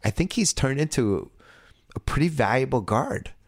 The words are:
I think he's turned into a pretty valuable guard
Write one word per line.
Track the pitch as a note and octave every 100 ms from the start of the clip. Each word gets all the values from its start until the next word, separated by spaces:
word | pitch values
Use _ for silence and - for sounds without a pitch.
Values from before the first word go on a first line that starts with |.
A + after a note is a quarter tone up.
I | G#2
think | - F3+
he's | - F#3+
turned | - C3+ C3+
into | D#3 - A2 F#2 - - - - - _ _ -
a |
pretty | - C3+ E3
valuable | D3+ G#2 B2 C3+ C3
guard | F#2+ G#2+ C4+ - - -